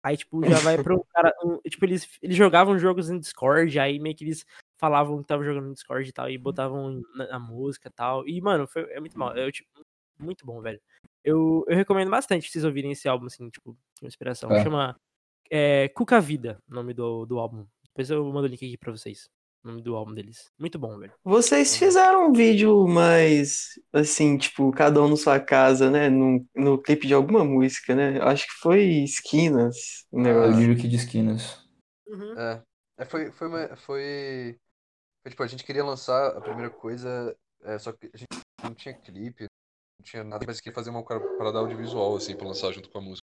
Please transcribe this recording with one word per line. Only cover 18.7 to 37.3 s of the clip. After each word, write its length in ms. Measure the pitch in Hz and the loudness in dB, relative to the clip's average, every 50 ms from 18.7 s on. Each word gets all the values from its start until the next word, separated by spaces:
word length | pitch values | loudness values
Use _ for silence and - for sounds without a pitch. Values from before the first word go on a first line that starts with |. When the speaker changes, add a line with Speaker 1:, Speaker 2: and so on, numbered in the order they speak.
| 120 - | -14 -14
Speaker 1:
pra 140 | - 120 113 | -14 -14 -14
vocês. 360 | 110 - 110 104 - - _ _ _ _ _ _ _ _ | -14 -14 -16 -18 -18 -20 _ _ _ _ _ _ _ _
O 40 | 117 | -16
nome 140 | 117 117 113 | -16 -14 -10
do 140 | 120 120 | -8 -8
álbum 180 | 110 107 104 107 | -8 -8 -10 -12
deles. 380 | 107 101 104 113 - - _ _ | -14 -14 -16 -20 -20 -20 _ _
Muito 220 | _ 143 170 - 170 | _ -12 -12 -10 -10
bom, 180 | 131 110 110 | -12 -12 -12
velho. 160 | 101 98 98 _ _ _ | -14 -18 -20 _ _ _
Speaker 2:
Vocês 480 | 185 190 233 240 - 285 285 285 277 - | 2 4 4 4 4 4 4 4 2 2
Speaker 4:
Uhum. 60 | - | 2
Speaker 2:
fizeram 500 | 359 392 359 359 381 370 381 381 359 320 | 4 4 6 8 6 8 6 6 6 6
um 20 | 262 | 6
vídeo 540 | 233 233 226 226 202 208 214 214 202 190 | 6 6 6 6 6 6 6 6 6 6
mais, 840 | 180 175 170 170 170 165 165 160 160 151 147 143 143 - - - - - - _ _ - | 6 6 6 6 6 6 6 6 6 6 4 2 0 -4 -8 -8 -12 -18 -20 _ _ 0
assim, 460 | 147 151 151 - - 156 151 143 135 | 0 0 0 2 2 4 4 4 2
tipo, 320 | - - - - 139 135 | -2 -4 -2 0 0 0
cada 320 | 131 - 151 147 151 147 147 | 4 4 4 6 6 6 6
um 60 | 147 | 6
na 80 | 147 | 4
sua 240 | 151 - - 139 139 | 2 4 4 2 2
casa, 500 | 139 - 147 135 135 131 135 131 135 131 | 4 4 4 6 8 6 6 6 4 4
né? 180 | 139 147 147 143 | 4 4 4 4
No, 380 | 131 131 131 131 127 127 127 _ _ | 4 4 4 4 2 2 -2 _ _
no 260 | - 139 139 139 135 | 0 2 2 2 2
clipe 280 | 135 - 147 151 147 135 | 2 0 0 0 2 2
de 40 | 139 | 4
alguma 300 | 139 135 147 208 226 170 | 4 4 4 4 4 4
música, 520 | 143 135 131 131 131 131 - - - 127 | 4 2 2 2 2 0 -6 -4 -2 0
né? 240 | 131 143 139 135 135 - | 2 2 0 0 2 2
Acho 240 | - 143 139 - | 2 2 2 -2
que 60 | - - | -8 -12
foi 300 | - - 160 175 202 208 190 165 151 139 | -4 0 4 4 4 4 4 2 0 0
Esquinas, 1040 | 139 - - - - - 151 165 165 147 127 117 120 120 - - - - - _ _ - | -2 -6 -10 -8 -2 0 2 2 4 2 2 0 0 -2 -8 -14 -16 -16 -18 _ _ -4
o 80 | 123 | -2
Speaker 4:
Ah. 20 | 123 | 2
Speaker 2:
negócio. 320 | 123 117 117 113 113 110 | 4 4 6 6 6 6
Speaker 3:
O 60 | 113 | 6
lyric 260 | 117 117 120 120 123 | 6 4 4 2 0
de 80 | 120 120 | -2 -2
Esquinas. 720 | 117 - - - 113 110 110 110 110 - - - - _ _ _ _ _ _ _ _ _ | -2 -4 -4 -2 -2 0 0 -2 -4 -8 -12 -16 -20 _ _ _ _ _ _ _ _ _
Speaker 1:
Uhum. 320 | - 214 190 202 208 226 233 | -18 -16 -16 -14 -16 -12 -10
Speaker 4:
É. 240 | 117 113 113 113 113 _ _ _ _ _ _ _ | -10 -10 -10 -10 _ _ _ _ _ _ _ _
É, 60 | 127 | -16
foi, 280 | - - 160 156 135 - | -10 -10 -10 -10 -10 -12
foi 160 | _ 165 165 | _ -12 -10
uma, 280 | 165 165 160 - - | -10 -10 -10 -12 -14
foi, 800 | - - - 139 139 139 143 143 143 139 139 131 127 123 120 117 _ _ _ _ _ _ _ _ _ _ _ _ _ _ | -18 -14 -12 -10 -10 -10 -10 -10 -10 -12 -12 -12 -12 -12 -14 -14 _ _ _ _ _ _ _ _ _ _ _ _ _ _
foi, 60 | 131 | -20
tipo, 120 | 127 _ 135 | -10 _ -10
a 40 | 117 | -8
gente 160 | 127 127 - | -8 -16 -16
queria 200 | - 139 139 143 | -8 -6 -4 -4
lançar 520 | 143 135 127 - - 127 131 139 135 - | -4 -6 -8 -6 -2 -2 0 0 -2 -4
a 40 | - | -6
primeira 300 | - 107 110 117 117 117 | -12 -12 -12 -10 -10 -12
coisa, 640 | - - - 113 120 123 123 123 123 123 120 117 | -14 -12 -12 -12 -12 -10 -10 -10 -10 -8 -10 -10